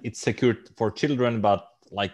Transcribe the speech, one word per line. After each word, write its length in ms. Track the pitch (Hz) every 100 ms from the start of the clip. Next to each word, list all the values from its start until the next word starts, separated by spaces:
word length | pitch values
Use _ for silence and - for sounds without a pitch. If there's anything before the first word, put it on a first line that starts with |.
it's 160 | 120 -
secured 500 | - 117 123 110 - -
for 140 | 110
children, 500 | - 147 131 123 113
but, 260 | 104 95 - _ _
like, 240 | 101 101